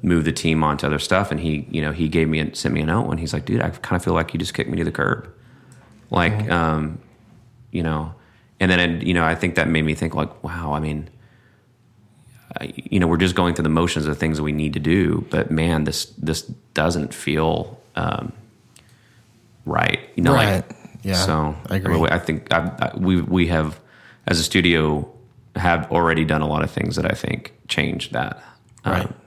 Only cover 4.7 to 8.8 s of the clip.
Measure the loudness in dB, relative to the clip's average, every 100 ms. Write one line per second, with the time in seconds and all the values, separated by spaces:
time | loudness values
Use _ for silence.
4.7 | -2 -2 0 -2 -2 -6 -18 -20 -20 -20
5.7 | -20 -20 -20 -4 0 2 2 0 2 2
6.7 | 0 -2 -6 -14 _ _ -20 -20 _ -10
7.7 | -4 -2 -2 -4 -10 -20 _ _ _ 2
8.7 | 4